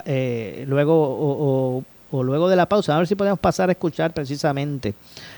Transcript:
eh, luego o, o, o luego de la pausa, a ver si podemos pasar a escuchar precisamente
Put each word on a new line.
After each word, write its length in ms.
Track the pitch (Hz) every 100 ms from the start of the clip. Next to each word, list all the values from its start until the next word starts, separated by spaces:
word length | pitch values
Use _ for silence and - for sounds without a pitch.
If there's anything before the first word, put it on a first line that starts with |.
eh, 600 | - 131 127 120 104 82 135
luego 280 | 139 147
o, 840 | 160 147 113 143 135 143 135 131 127
o, 60 | - _ _
o 120 | 135
luego 260 | 127 143 180
de 80 | 185
la 120 | 170
pausa, 260 | 208 -
a 40 | 151
ver 80 | 175
si 80 |
podemos 240 | 196 202 190
pasar 300 | 190 165 185
a 40 |
escuchar 400 | 175 170 - 160
precisamente 800 | 165 135 143 156 139 147 139 107 101 - - -